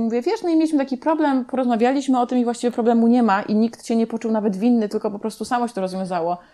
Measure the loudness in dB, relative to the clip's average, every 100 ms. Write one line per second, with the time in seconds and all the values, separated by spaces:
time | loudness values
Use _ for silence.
0 | 0 -2 -2 -2 0 2 2 0 0 -2
1 | -2 0 2 0 -2 -2 0 2 2 2
2 | 2 0 2 0 0 -2 -4 0 2 4
3 | 4 4 4 2 0 0 0 -2 -4 -2
4 | 0 -2 -2 -2 -2 0 2 2 2 -2
5 | -4 -6 -8 -8 -4 -2 -2 -4 -6 -4
6 | -4 -2 -2 -4 -10